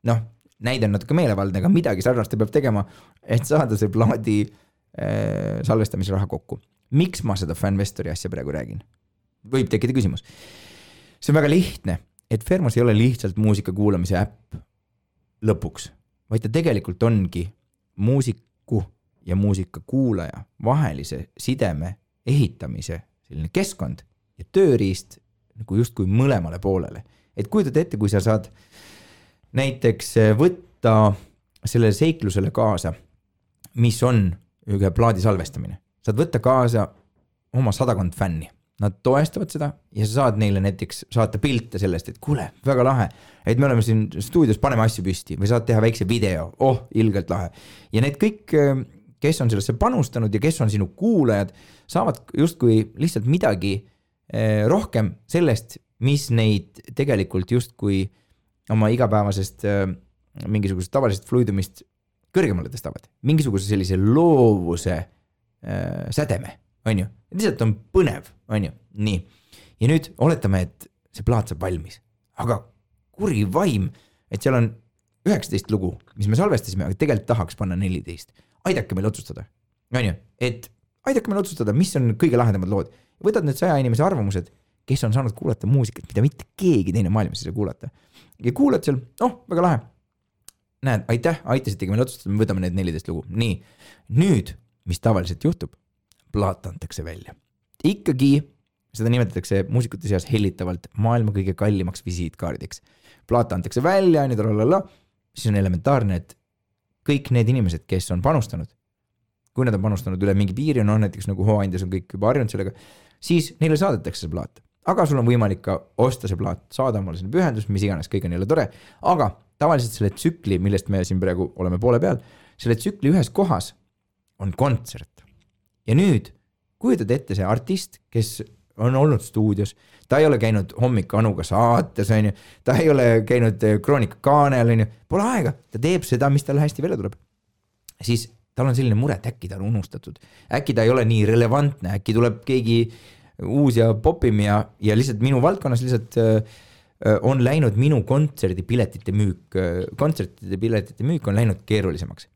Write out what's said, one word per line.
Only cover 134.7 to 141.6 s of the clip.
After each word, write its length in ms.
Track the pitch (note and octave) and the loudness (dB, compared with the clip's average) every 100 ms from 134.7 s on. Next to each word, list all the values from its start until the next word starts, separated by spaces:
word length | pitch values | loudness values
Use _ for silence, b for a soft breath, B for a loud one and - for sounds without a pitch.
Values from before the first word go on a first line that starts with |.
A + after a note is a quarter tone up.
on 140 | A2+ A2+ | 4 0
ju, 20 | B _ | B _
pole 140 | F3+ A3 | 0 0
aega, 260 | B3 B2+ - _ | 0 -2 -4 _
ta 100 | A2+ | -2
teeb 240 | D3 F3+ - | 0 0 0
seda, 220 | B2 C#3 | 0 2
mis 160 | C#3+ C#3 | 2 2
talle 160 | C#3+ | 0
hästi 220 | D3+ - D#3+ | 0 0 0
välja 120 | A3+ | 0
tuleb. 160 | G2 - _ _ _ _ _ _ - _ | -6 -10 _ _ _ _ _ _ -20 _
Siis 300 | - A#2 - _ _ - | -2 -2 -2 _ _ -2
tal 160 | C3+ | 0
on 60 | B2 | 2
selline 180 | B2+ G#2+ | 2 2
mure, 220 | C#3 F#2+ | 0 -2
et 80 | A#2+ | -6
äkki 220 | - F2+ | -10 -12
ta 80 | G2 | -8
on 80 | G2+ | -4
unustatud, 500 | A2+ - - - - b b b B2+ | -4 -4 -12 -16 -20 b b b -4
äkki 200 | - A2+ | 0 2
ta 80 | A2+ | 4
ei 60 | |
ole 100 | C3 A2+ | 4 4
nii 180 | A2+ G#2+ | 4 4
relevantne, 640 | A2+ A#2 C3+ | 4 4 2